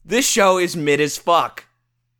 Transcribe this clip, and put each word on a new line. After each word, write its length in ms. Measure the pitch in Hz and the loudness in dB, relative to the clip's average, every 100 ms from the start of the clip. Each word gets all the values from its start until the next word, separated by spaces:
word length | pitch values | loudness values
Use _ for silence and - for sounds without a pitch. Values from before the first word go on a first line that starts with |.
this 240 | 165 226 269 | -4 -2 0
show 300 | 226 196 185 | 2 2 2
is 160 | 175 | -2
mid 260 | 165 147 143 | -4 -2 0
as 160 | 147 - | -2 -4
fuck. 500 | - 170 123 - - _ _ _ _ _ | 0 0 0 -8 -20 _ _ _ _ _